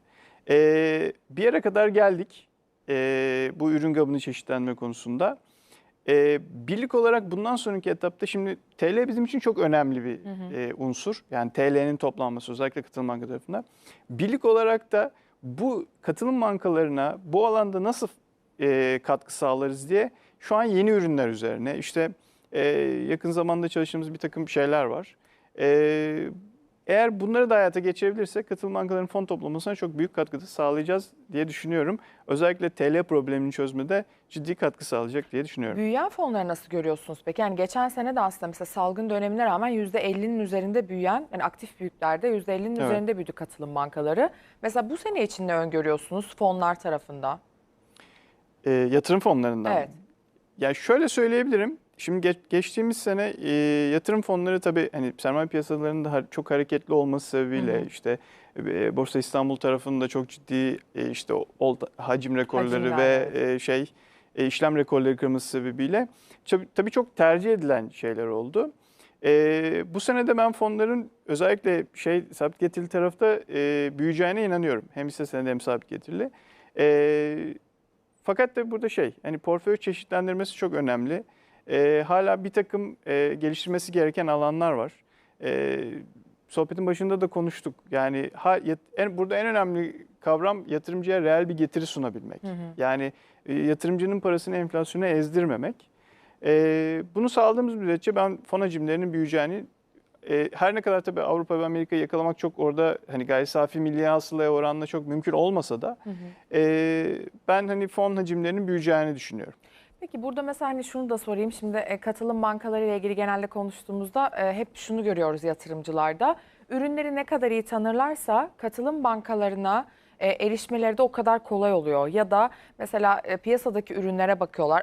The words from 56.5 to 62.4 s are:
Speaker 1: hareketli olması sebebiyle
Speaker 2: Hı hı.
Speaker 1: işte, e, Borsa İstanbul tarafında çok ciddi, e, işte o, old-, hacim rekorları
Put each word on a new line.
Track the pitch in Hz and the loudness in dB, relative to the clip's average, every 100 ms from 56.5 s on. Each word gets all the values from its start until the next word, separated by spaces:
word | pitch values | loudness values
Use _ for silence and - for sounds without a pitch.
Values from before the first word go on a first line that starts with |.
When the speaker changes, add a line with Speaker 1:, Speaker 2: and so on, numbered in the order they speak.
Speaker 1:
hareketli | 143 143 147 - | 0 0 -2 2
olması | 151 143 139 - | 2 2 -2 -2
sebebiyle | 135 131 131 123 | -2 0 0 0
Speaker 2:
Hı | 113 | -2
hı. | - | -4
Speaker 1:
işte, | - 120 123 - - - - | -6 -4 -4 -6 -20 -18 -8
e, | 104 87 107 127 | -4 0 0 0
Borsa | 131 139 | -2 -2
İstanbul | - 139 135 131 | -2 0 0 0
tarafında | 135 131 139 135 127 | 0 0 -2 -4 -2
çok | 135 127 | -4 -6
ciddi, | - - 131 131 - - | -10 -4 -2 0 -4 -8
e, | 123 123 | -6 -6
işte | 120 - | -6 -4
o, | 101 - - | -4 -4 -2
old-, | 131 123 - - | -2 -2 -6 -8
hacim | 135 131 127 | -2 -2 0
rekorları | 127 | -2